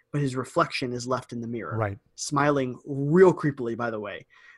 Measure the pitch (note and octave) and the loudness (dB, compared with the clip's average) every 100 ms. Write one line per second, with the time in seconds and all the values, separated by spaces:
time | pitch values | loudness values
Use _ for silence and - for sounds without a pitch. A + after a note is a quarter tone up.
0 | _ D3 C#3 B2+ B2 E3+ D#3+ - B2+ B2 | _ -4 -2 -4 -4 0 0 -2 -6 -6
1 | B2 B2+ - A#2+ A#2 A#2 E2 G#2+ G#2 G2+ | -4 -4 -4 -10 -8 -8 -6 -4 -4 -6
2 | _ - - D3 D3 C#3+ B2+ B2 - C#3 | _ -12 -4 0 2 2 -2 -6 -8 -4
3 | C#3+ F3 F#3 - D3+ B2+ A#2 A2+ A#2 A2 | 2 8 8 8 0 -2 -6 -4 -4 -4
4 | G2+ F2 - _ - | -8 -10 -16 _ -20